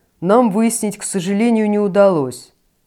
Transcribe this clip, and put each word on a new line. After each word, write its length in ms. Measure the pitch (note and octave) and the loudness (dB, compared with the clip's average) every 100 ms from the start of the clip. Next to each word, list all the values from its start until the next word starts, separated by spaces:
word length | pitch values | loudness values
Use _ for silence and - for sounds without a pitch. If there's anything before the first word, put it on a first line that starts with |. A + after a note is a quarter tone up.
| _ _ | _ _
нам 320 | E3+ A3+ A#3+ | 2 2 2
выяснить, 460 | G3 A3+ A3+ G#3 G3 | 0 -2 -2 -6 -6
к 60 | |
сожалению, 680 | - G3 E3+ G3+ A#3 A3 G#3+ | -8 -6 -4 -2 0 0 0
не 100 | G#3 | 0
удалось. 760 | G3+ F#3+ G3 E3+ B2+ - - _ _ _ | 0 4 4 2 -4 -8 -20 _ _ _